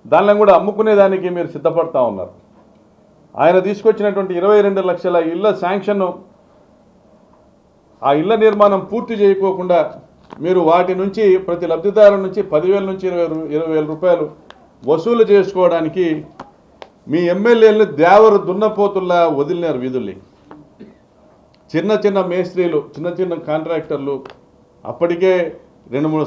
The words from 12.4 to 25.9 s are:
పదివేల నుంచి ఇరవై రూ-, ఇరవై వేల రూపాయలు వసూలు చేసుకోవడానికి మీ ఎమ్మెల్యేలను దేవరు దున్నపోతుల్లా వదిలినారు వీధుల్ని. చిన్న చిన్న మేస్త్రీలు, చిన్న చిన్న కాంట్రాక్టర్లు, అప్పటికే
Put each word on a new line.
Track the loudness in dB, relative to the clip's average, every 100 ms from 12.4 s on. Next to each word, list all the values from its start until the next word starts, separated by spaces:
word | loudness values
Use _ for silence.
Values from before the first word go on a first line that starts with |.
| -4
పదివేల | -2 0 0 -2
నుంచి | -6 -6
ఇరవై | -4 -4
రూ-, | -4 -6
ఇరవై | -6 -2 -2
వేల | -4
రూపాయలు | -2 0 0 -2 -10 _ -20 _ _ -2
వసూలు | -2 0 2 4
చేసుకోవడానికి | 4 2 0 0 0 -2 -2 -2 -4 -8 -20 -20 _ _ _ -20 _ -6
మీ | -2 0
ఎమ్మెల్యేలను | 0 2 6 6 6 0 2
దేవరు | 4 6 6 4 0
దున్నపోతుల్లా | -2 -2 0 -2 -2 -2 0 0 0
వదిలినారు | -4 -4 -4 -4
వీధుల్ని. | -6 -6 -8 -12 -20 _ _ -20 -20 _ -20 _ _ _ _ _ _ _ _
చిన్న | -4 -2 0
చిన్న | 0 0 -2
మేస్త్రీలు, | -2 -4 -2 -2 -2 -6
చిన్న | -8 -8 -6
చిన్న | -6 -6 -4
కాంట్రాక్టర్లు, | -6 -4 -6 -4 -6 -6 -8 -10 -20 _ _ _ _
అప్పటికే | -14 -6 -4 0 0 0 -2 -8 -20 _ -10